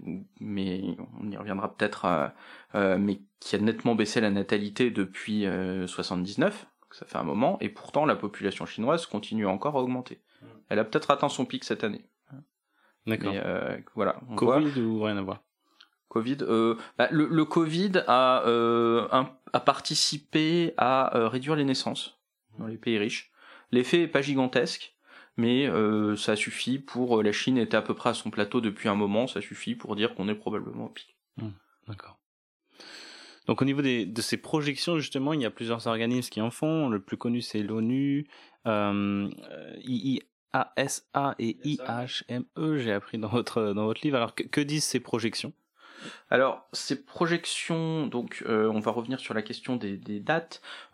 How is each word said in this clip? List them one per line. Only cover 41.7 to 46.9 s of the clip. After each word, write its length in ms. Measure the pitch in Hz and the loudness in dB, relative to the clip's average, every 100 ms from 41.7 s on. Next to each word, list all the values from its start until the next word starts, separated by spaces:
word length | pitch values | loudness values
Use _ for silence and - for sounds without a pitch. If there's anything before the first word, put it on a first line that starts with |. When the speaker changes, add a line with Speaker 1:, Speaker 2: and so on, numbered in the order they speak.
| 147 | -4
Speaker 2:
H 380 | 127 117 127 - - | -2 -4 -4 -8 -6
M 160 | 123 - - | -8 -6 -4
E, 220 | 156 151 | -2 0
j'ai 140 | 113 | 0
appris 260 | 101 - 117 | -2 -2 -6
dans 80 | 107 | 0
votre, 460 | 120 107 120 104 | 0 0 0 0
dans 140 | 101 107 | 2 0
votre 160 | 110 | 0
livre. 120 | 151 131 | 0 2
Alors, 200 | 113 - | 0 -2
que, 80 | |
que 160 | - 151 | -2 0
disent 240 | 143 151 | 0 0
ces 160 | - 123 | 0 -2
projections ? 520 | - 117 113 - - - _ _ - - - - _ | -2 -2 0 -4 -8 -12 _ _ -20 -18 -16 -16 _
Speaker 1:
Alors, 400 | 123 131 - - | 4 4 0 -8
ces 300 | - - | -10 -6